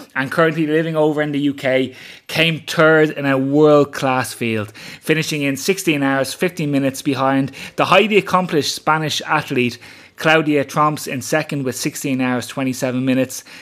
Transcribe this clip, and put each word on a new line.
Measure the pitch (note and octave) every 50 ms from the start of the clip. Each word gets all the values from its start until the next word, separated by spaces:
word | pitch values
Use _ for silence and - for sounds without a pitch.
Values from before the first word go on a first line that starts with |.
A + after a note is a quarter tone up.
| - - -
and | C3 C3+ B2+
currently | - F3 E3 E3 D3+ E3 D#3 D3
living | D3+ D#3+ E3 E3 D#3+
over | D#3 D3+ D#3 D3 D3
in | D3+ D3+
the | C#3+ C#3
U | D3 C#3+
K, | C3+ - C#3 B2+ C3 C3 C3 A#2+ - - - - - - _ -
came | - D#3+ D#3+ E3+ D#3+ C#3
third | - - - E3+ D#3 D#3 D#3+ D#3 D#3 D3+
in | - C#3+ C#3+
a | C#3 C3+
world-class | C3+ C3+ C3+ C#3 D3+ D3+ D3+ D3 D3 C#3+ C#3+ - - D3 C3 B2+ B2+ B2 - -
field, | - A#2+ A2+ A2+ G#2+ G#2 G#2+ - - - - - -
finishing | - - D#3 D#3+ D#3 - D#3+ D3
in | C#3+ C#3 C3+
sixteen | C3 - - F#3 - - E3+ D3+ C#3+ C#3
hours, | C3+ C3+ C3+ C3 C3
fifteen | - - F#3+ F3+ F3+ - D3+ D3
minutes | C#3+ C3+ C#3 C3+ C3+ -
behind | - D3 C3+ C3 C3+ C3+ C3+ C3+ C3+ C3 - - - - -
the | - C#3+
highly | E3 F3 G3 G#3+ G3+ G#3+ F#3+
accomplished | - - F#3 F#3 F3+ E3 F3+ D3 C3 -
Spanish | - - - D#3 D#3 D#3+ D#3 D3 - -
athlete | - D#3+ D#3 D3+ - - C#3 B2+ B2 A#2+ A2 - - - - - - - _
Claudia | - - D#3+ D#3+ D#3+ D#3 D3+ D3 C#3+ C3+
Tromps | C#3 - D#3+ D3+ D3+ D3+ C#3 - -
in | C#3+ B2+
second | A2 - E3+ D#3 D3+ - D#3 C#3 C3
with | B2+ A#2
sixteen | - - D3+ D#3 - - C#3+ C3 B2+
hours, | B2+ B2+ B2 A#2+ A#2
twenty-seven | - - C#3 C3 C3 B2+ - C3+ B2+ B2 B2+ C3
minutes, | C3 B2+ C3 B2+ B2+ - - - - - -